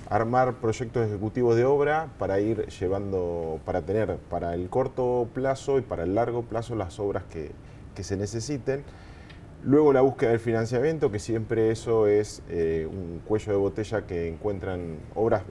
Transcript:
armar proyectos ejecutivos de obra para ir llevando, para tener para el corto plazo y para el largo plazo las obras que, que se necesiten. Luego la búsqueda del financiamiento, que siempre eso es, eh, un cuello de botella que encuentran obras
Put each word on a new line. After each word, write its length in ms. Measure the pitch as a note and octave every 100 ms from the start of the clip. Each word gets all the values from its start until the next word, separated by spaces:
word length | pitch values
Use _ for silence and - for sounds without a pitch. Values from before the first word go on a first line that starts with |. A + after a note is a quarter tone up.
| -
armar 460 | G#2+ A2+ B2+ B2+
proyectos 520 | B2 A2 A2 A2+ B2+ A2
ejecutivos 500 | G#2 G#2+ B2+ A#2+ A#2
de 100 | B2+
obra 420 | C#3+ C#3+ D#3 D#3 -
para 220 | F#2+ G2
ir 280 | G#2+ G#2+ -
llevando, 920 | - F#2 G2 G2+ F#2+ F2 E2+ D#2+ D#2+ -
para 160 | F2+
tener 340 | E2 G#2+ G2 D#2+ -
para 240 | F2 F2
el 160 | F2 F2+
corto 580 | B2+ B2+ - B2+ B2 A#2+
plazo 440 | B2+ C3+ C3 - C3+
y 40 |
para 220 | - E2+
el 100 | F2
largo 260 | G#2 A#2+ A#2+
plazo 360 | A#2 A2 A2+ A2+
las 220 | F#2 -
obras 260 | G2+ F#2+
que, 280 | F2 E2+ D2 - - - -
que 80 | -
se 140 | F#2 F#2+
necesiten. 640 | G2+ A2+ A2 C#3+ A#2 C#3 C#3+ - - - - - - - -
Luego 280 | C#3+ D3+
la 80 | C3
búsqueda 260 | C3+ B2+ B2
del 80 | A#2
financiamiento, 720 | A#2 A2+ A2+ A#2+ D3 D#3+ C#3+
que 80 | G2+
siempre 520 | - A2+ G#2+ A2+ A2
eso 360 | A2+ A#2+ A2+ G#2
es, 360 | G#2 G#2 - -
eh, 360 | E2+ E2 E2 D#2+
un 360 | F#2+ E2+ E2+ -
cuello 240 | G#2+ G#2+
de 40 | G2+
botella 460 | G2 F#2+ G#2 G#2+
que 260 | - F2 E2+
encuentran 680 | D#2+ G#2 G2 F#2+ F2+ E2+ D#2 -
obras 280 | - A2+ A2 -